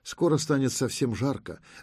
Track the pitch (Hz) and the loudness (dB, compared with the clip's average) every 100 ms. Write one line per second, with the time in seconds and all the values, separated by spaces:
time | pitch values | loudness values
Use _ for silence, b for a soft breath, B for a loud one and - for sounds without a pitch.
0 | - - 170 151 - 143 131 - 123 - | -12 0 2 2 2 2 2 0 -2 0
1 | 131 98 90 - - 80 B B | -2 0 -2 -2 -8 -14 B B